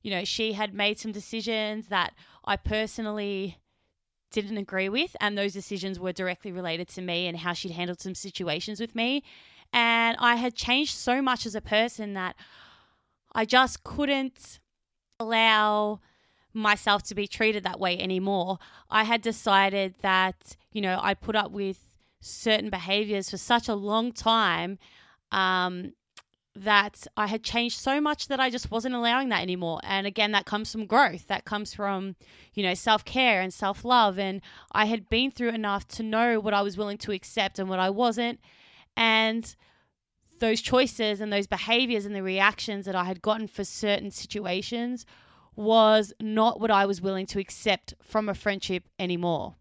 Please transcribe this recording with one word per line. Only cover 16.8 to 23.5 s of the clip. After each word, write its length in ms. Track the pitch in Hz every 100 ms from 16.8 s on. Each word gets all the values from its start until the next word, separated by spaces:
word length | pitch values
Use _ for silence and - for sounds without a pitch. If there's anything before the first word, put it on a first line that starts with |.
| 220 202
to 120 | - 202
be 100 | 202
treated 380 | - 220 208
that 160 | 185 180
way 180 | 185 180
anymore. 640 | 190 185 196 196 180 185 - - _
I 160 | 214 220
had 160 | 233
decided 760 | 226 226 226 196 196 196 190 185
that, 560 | 196 185 185 185 - - _
you 80 | 220
know, 180 | 190 185
I 120 | -
put 220 | 196 - 214
up 160 | 202
with 280 | 202 196 190 _ _ _ _
certain 500 | - - 226 214 214
behaviors 600 | 190 170 202 214 202 190
for 80 | 180
such 300 | -